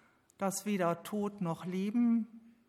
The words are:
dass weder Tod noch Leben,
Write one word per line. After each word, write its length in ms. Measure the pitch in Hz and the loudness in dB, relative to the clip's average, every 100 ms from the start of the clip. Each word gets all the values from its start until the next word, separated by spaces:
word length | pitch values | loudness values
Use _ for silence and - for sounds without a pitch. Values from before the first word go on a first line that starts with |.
| _ _ _ - | _ _ _ -4
dass 300 | 196 180 208 | -2 -2 -2
weder 380 | 202 170 170 | 2 2 0
Tod 360 | - 208 202 208 | -2 -4 -2 -2
noch 240 | 170 165 | -2 -2
Leben, 640 | 175 185 202 233 240 233 214 - - _ | -4 -2 0 2 4 4 0 -10 -20 _